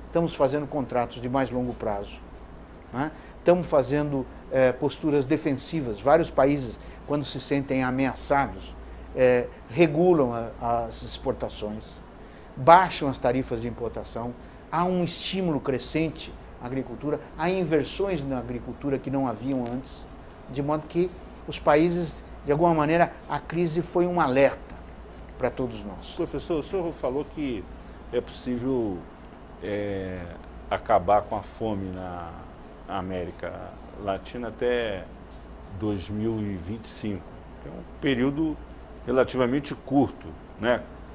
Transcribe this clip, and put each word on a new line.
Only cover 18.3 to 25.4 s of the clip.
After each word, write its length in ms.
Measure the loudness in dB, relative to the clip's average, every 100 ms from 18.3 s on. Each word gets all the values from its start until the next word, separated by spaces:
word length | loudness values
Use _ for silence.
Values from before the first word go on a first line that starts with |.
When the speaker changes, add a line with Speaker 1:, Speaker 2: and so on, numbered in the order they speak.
| -4
Speaker 1:
agricultura 600 | -4 -6 -8 -6 -2 -2
que 120 | 0
não 180 | 0 0
haviam 360 | -2 -2 -2 -2
antes, 400 | -4 -8 -14 -14 -16 -16 -16 -10
de 120 | -4
modo 260 | 0 0 0
que 220 | 0 0 -2 -16 -14 -10
os 120 | 0
países, 640 | 6 8 6 4 -2 -6 -14 -10 0
de 60 |
alguma 220 | 4 6
maneira, 380 | 6 6 6 4 2 -6
a 100 | -6
crise 420 | -2 0 2 0
foi 240 | 2 2 4
um 140 | 4
alerta 560 | 4 8 6 4 -10 -14 -14 -16 -16 -16 -16
para 120 | -4